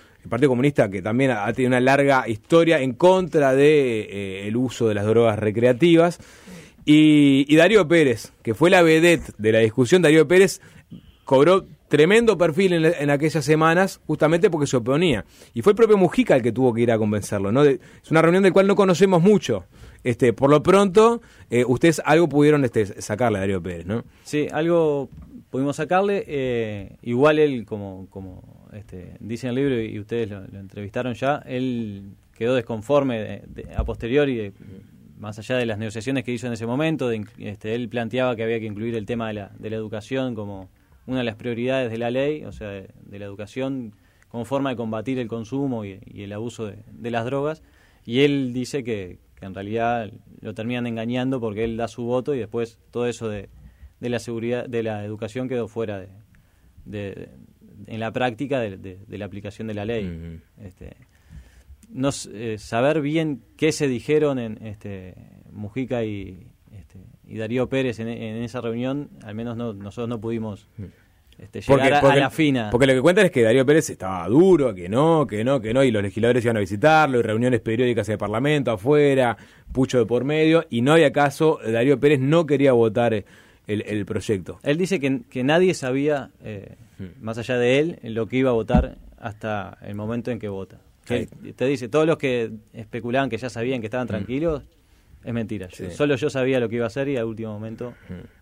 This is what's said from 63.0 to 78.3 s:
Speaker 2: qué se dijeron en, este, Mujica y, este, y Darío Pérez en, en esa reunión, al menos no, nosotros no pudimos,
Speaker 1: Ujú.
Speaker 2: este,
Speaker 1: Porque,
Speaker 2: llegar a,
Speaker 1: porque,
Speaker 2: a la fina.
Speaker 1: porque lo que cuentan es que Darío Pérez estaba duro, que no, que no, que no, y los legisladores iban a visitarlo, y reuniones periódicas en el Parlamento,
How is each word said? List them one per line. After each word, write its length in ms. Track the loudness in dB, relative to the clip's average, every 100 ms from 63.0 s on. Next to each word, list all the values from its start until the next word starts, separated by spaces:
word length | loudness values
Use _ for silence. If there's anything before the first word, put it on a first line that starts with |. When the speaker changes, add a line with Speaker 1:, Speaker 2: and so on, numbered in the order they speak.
| 0 -2 -2 -6 -12 _
Speaker 2:
qué 160 | 0
se 160 | 0 -2
dijeron 520 | -2 0 2 2 0
en, 220 | -6 -10 -14
este, 480 | -14 -14 -14 -16 -20 -20 -20 -20
Mujica 500 | -14 -10 -8 -6 -4
y, 440 | -4 -6 -12 -16 -20 _ _ -20
este, 220 | -20 -20 -20 -20 -16
y 120 | -10
Darío 320 | -4 -4 -2
Pérez 300 | -2 -2 -4
en, 100 | -8
en 340 | -10 -10 -8
esa 160 | -8 -8
reunión, 500 | -6 -6 -6 -6 -10 -16
al 120 | -14 -10
menos 200 | -8 -8
no, 180 | -10
nosotros 360 | -10 -12 -10 -8
no 100 | -8
pudimos, 480 | -6 -6 -8 -12 _ -18
Speaker 1:
Ujú. 120 | -18 -18 _ _ _ -20
Speaker 2:
este, 240 | -16 -8 2
Speaker 1:
Porque, 180 | 4 4
Speaker 2:
llegar 140 | 4
a, 20 |
Speaker 1:
porque, 160 | 6 4
Speaker 2:
a 20 |
la 100 | 2
fina. 400 | 2 0 0 0
Speaker 1:
porque 160 | 2 4
lo 60 |
que 80 | 4
cuentan 240 | 4 4 4
es 40 |
que 100 | 4
Darío 240 | 4 6 4
Pérez 240 | 4 2
estaba 380 | -4 -8 -6 2
duro, 480 | 6 8 6 4 -2
que 140 | -2
no, 360 | 2 4 4 2
que 200 | -2 0
no, 160 | 0
que 120 | 0
no, 80 | 2
y 80 | 2
los 120 | 2
legisladores 400 | -2 0 2 2
iban 140 | 2 0
a 20 |
visitarlo, 600 | -2 0 4 4 4 2
y 20 |
reuniones 400 | 0 0 0 0
periódicas 480 | 0 0 0 0 -2
en 40 |
el 40 | -4
Parlamento, 520 | -4